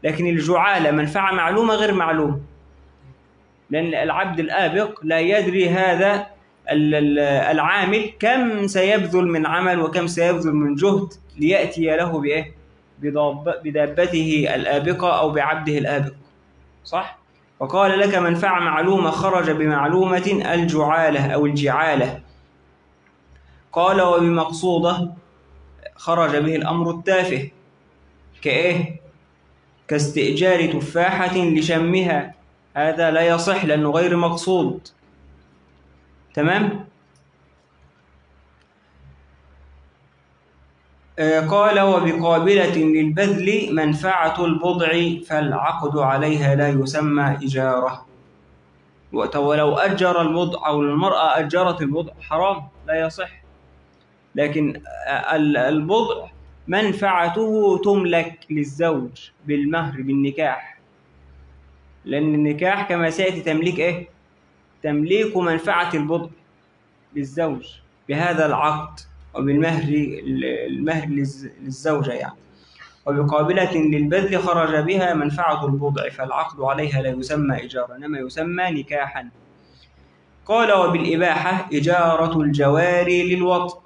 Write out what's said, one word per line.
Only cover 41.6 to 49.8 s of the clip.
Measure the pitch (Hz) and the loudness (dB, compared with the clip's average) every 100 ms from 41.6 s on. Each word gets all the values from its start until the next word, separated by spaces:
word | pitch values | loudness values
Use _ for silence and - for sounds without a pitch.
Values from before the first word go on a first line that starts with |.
| 208 208 | 4 4
"وبقابلة | 196 185 170 165 170 165 170 202 202 165 | 4 4 2 0 2 2 4 4 4 2
للبذل | 156 156 156 156 202 196 185 208 - 156 | 2 4 2 2 0 2 0 0 0 0
منفعة | 151 151 185 185 160 160 175 | 0 0 0 2 0 0 0
البضع | 160 175 175 160 170 170 170 - | 0 0 0 0 2 0 -2 -4
فالعقد | 156 147 - 151 170 151 147 | -2 -2 -2 -2 -2 -2 0
عليها | 135 139 151 151 143 143 | 0 2 0 0 2 2
لا | 147 | 2
يسمى | 139 135 151 151 147 143 139 | 2 0 -2 0 2 0 -2
إجارة". | 139 135 131 127 127 - - - _ _ _ _ _ _ _ _ _ | -4 -2 0 0 -2 -4 -16 -20 _ _ _ _ _ _ _ _ _
وت-، | 117 107 147 | -6 -4 -2
ولو | 143 151 151 | 0 2 2
أجر | - | 2